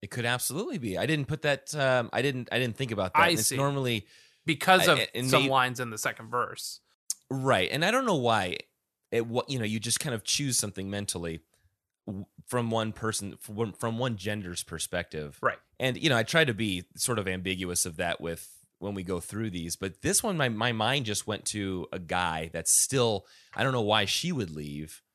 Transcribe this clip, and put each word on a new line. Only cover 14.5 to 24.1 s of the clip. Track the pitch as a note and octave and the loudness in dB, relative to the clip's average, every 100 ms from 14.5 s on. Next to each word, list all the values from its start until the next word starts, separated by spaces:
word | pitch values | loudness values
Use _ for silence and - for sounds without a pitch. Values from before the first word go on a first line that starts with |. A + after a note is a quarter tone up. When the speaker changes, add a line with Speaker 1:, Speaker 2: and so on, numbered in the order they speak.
| F2 | -8
Speaker 1:
perspective. | - D#2+ - F2+ E2+ D#2+ D2 - | -8 -8 -4 -4 -4 -6 -10 -2
Speaker 2:
Right. | B2 - _ _ | -2 -2 _ _
Speaker 1:
And, | C3 A#2+ | -2 2
you | - | 2
know, | B2 | 4
I | |
try | A2+ E3 D#3 | 4 4 2
to | |
be | G#2 A2 F2+ E2+ - | 2 0 -2 -6 -6
sort | - A#2 | -2 0
of | F#2+ | 0
ambiguous | F#2 F#2 F#2 F2+ F2 F#2 | -2 -2 -2 0 -2 -2
of | D#2+ | -2
that | F2 - | -2 -2
with, | E2 E2 - - _ _ | -4 -6 -10 -20 _ _
when | F#2+ | -6
we | G2 | -6
go | F2+ F2+ | -2 -4
through | - G2+ A2 | -4 -4 -4
these, | F2+ E2+ - | -4 -6 -4
but | F#2+ E2 | -6 -4
this | D3+ G3+ | 0 0
one, | A3+ F3 | 0 0
my, | C3+ | 0
my | G#2+ A#2 | 0 -2
mind | A2+ A2 C#3 A2+ | 0 0 0 0
just | G#2 - | -4 -4
went | G#2 - | -4 -4
to | G#2+ G2 F#2 - | -4 -2 -2 -4
a | F#2 | -8
guy | E2+ F2 F2+ D#2+ E2 | -2 0 0 -2 -4
that's | E2 E2 | -6 2
still, | - - C3 A#2 G#2 - - - - | 2 4 2 2 2 -4 -20 -14 -2
I | |
don't | B2 | 0
know | B2+ | 2
why | G#2 G#2+ | 4 4
she | G2 | 4